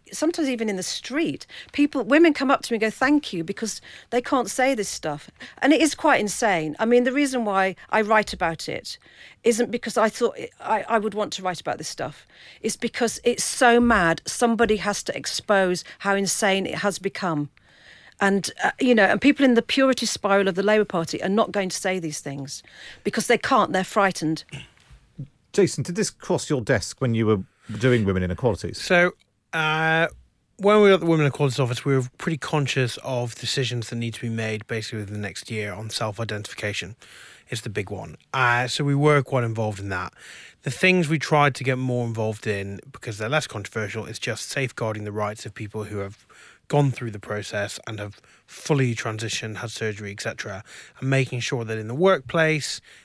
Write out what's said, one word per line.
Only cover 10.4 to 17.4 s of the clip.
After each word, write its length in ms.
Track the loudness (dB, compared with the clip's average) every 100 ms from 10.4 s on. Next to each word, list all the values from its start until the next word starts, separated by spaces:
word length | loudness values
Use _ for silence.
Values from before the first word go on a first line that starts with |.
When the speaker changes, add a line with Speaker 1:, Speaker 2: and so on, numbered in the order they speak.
| -12 -10
Speaker 1:
I, 240 | -2 -2 0
I 120 | 0
would 160 | 0 -4
want 180 | -4
to 80 | -4
write 180 | -6 -6
about 200 | -6 -6
this 100 | -8
stuff. 380 | -8 -8 -10 -20 -20 -20 -8
It's 140 | -6 -4
because 420 | -4 -2 -2 0
it's 200 | -2 0
so 360 | -2 2 6 6
mad, 420 | 6 4 4 0 -4
somebody 500 | 0 0 2 2 2
has 240 | -2 -4
to 140 | -4 -6
expose 640 | -6 -6 0 2 2 0 -6 -6
how 140 | -2 0
insane 520 | 0 0 2 0 -2
it 80 | -2
has 240 | -2 -2
become. 500 | -6 -4 -2 -2